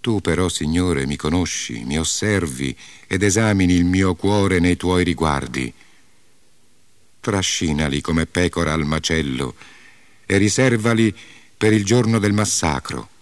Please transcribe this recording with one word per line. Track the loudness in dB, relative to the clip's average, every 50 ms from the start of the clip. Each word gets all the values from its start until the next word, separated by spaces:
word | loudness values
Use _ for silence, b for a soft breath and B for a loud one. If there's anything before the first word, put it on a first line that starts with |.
Tu | _ -2 -2 -2
però, | 0 0 0 0 0 -2
Signore, | -2 -4 -4 -2 0 0 0 0 0 -2 -2
mi | -4 -4
conosci, | -4 -2 -2 0 0 -2 -2 -4 -8 -8 -8 -10 -10 -8
mi | -4 -4 -4
osservi | -2 -2 -4 -2 -2 0 0 0 -2 -4 -6 -6 -6 -6 -8 B B B B B B
ed | B -4 0 0
esamini | 0 2 2 2 2 2 2 4 4 4
il | 4 4
mio | 2 2 2 2 0 -2
cuore | -2 0 0 2 2 2 2 2 2
nei | 2 2 2 0
tuoi | 0 0 2 2 2
riguardi. | 0 0 0 0 0 0 -2 -4 -6 -6 -6 -6 -8 -10 b b b b b b b b b b -20 -20 -20 -20 -20 -20 -20 -20 -20 -20 -20 -20 -20 -20 -20 -20 -20 -20 -8
Trascinali | -6 -2 -2 0 0 -2 -2 -2 -2 -2 0 0 0 -2 -2 -4
come | -2 -2 0 0 0
pecora | 0 0 0 0 0 0 0 -2 -2 -2
al | -2 -2
macello | -2 -4 -4 -2 -2 -2 -2 -2 -2 -4 -4 -6 -6 -8 B B B B B B B B B B B B B B
e | 0 2 2
riservali | 2 2 2 2 2 4 2 2 2 2 2 4 2 2 0 B B B B B B B B
per | 0 2 4 4
il | 4 4
giorno | 4 2 2 4 2 2 2
del | 2 2 2
massacro. | 2 0 0 -2 -2 0 0 -2 -2 -4 -8 -10 -10 -10 -12 -18 -20